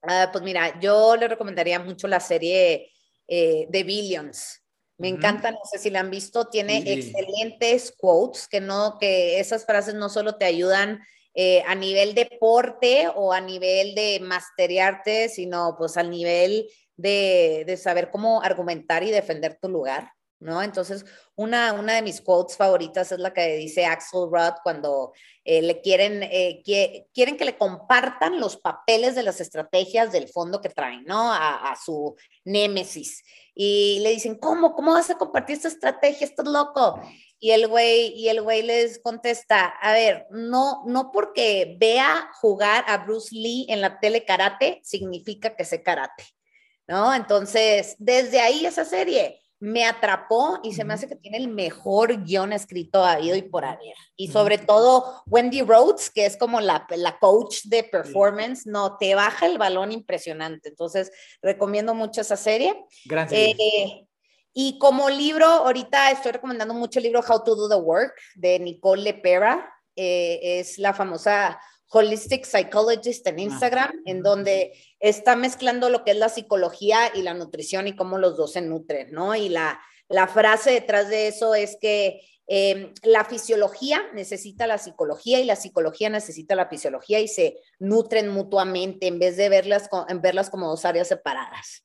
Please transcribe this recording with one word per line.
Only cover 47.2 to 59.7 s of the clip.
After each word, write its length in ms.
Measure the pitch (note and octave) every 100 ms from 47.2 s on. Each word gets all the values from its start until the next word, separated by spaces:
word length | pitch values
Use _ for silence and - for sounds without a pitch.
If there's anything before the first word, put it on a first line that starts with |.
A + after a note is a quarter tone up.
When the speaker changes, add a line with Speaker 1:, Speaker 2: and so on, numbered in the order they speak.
| G3+ G3+ G3+ A3 A3 G#3 - -
Speaker 1:
desde 400 | G#3+ B3+ B3 B3+
ahí 260 | A#3 D4 E4+
esa 200 | E4+ D#4+
serie 540 | F#4 F4+ C#4 D#3 - _ _
me 220 | G#3 A3+ A#3
atrapó 760 | A3+ G#3 G3 - A3+ C#4+ F#4
y 100 | A3+
se 100 | G3
me 40 | G#3
Speaker 3:
Ujú. 80 | F#3
Speaker 1:
hace 120 | C4
que 80 | -
tiene 220 | G3+ G#3+
el 100 | B3+
mejor 760 | G#3+ F3 - - G3 A3+ A#3+
guión 280 | E3 F#3+ F#3+
escrito 540 | G#3 G3+ F3+ E3 G3 F3+
habido 300 | D#3+ E3 F#3+
y 80 |
por 200 | F#3+ F3+
haber. 300 | C#3 B2 - - _ _
Y 80 | F#3+
Speaker 3:
Ujú. 80 |
Speaker 1:
sobre 240 | G#3+ G#3 G#3
todo, 640 | G#3 G#3 A#3+ B3+ B3+ - -
Wendy 340 | A3 B3 C4+
Rhodes, 480 | A3+ A3+ C#4+ F#4+ -
que 160 | - G3+
es 100 | G3+
como 240 | A#3 A#3
la, 260 | G#3 D#3 - E3+
la 220 | F3 E3
coach 460 | G3 G#3 A#3+ - G#3
de 180 | A3+
Speaker 3:
Sí. 60 | A3
Speaker 1:
performance, 760 | F#3 D3+ C#3+ G3+ G#3 A3+ B3+ A3
no, 320 | G#3 G3 G3
te 160 | F#3+
baja 320 | G3 G#3 A3 E4+
el 140 | E4
balón 320 | G3+